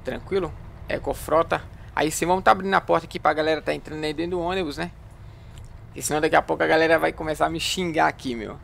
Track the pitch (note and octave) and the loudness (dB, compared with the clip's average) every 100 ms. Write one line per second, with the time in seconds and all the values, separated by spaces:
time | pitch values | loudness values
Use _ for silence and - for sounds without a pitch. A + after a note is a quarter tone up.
0 | - B2 - G3 E3+ - - - - C#3 | -6 -8 -2 -2 -2 -6 -14 -14 -4 -4
1 | C#3+ C3+ - D3+ E3 D#3+ - - - - | -2 -4 2 2 4 0 -2 -16 -8 0
2 | D3 - E3+ F#3 F#3+ G#3 F#3+ F#3+ - E3+ | 0 0 2 4 4 4 4 2 4 0
3 | E3 F3 - D3+ D#3 D#3 D3 D3+ - D#3 | 0 0 0 2 2 0 -2 -6 -6 -6
4 | D#3 D3+ E3+ F3+ E3+ F#3+ E3+ C#3+ E3+ - | -4 -2 -4 -2 -2 -2 -4 -4 -6 -8
5 | - - - - - - - - - - | -18 -18 -18 -18 -16 -16 -16 -16 -16 -8
6 | - D3+ D#3 D3+ - D#3 D#3+ D#3+ D#3+ D#3+ | -2 2 4 4 2 0 4 4 6 6
7 | D#3+ D#3+ D#3+ D3+ D#3 D#3+ - - F3+ D#3 | 4 -2 -6 0 0 0 -2 -2 0 2
8 | D#3 - C3+ A#2 G2+ G2 | 2 2 -6 -6 -6 -10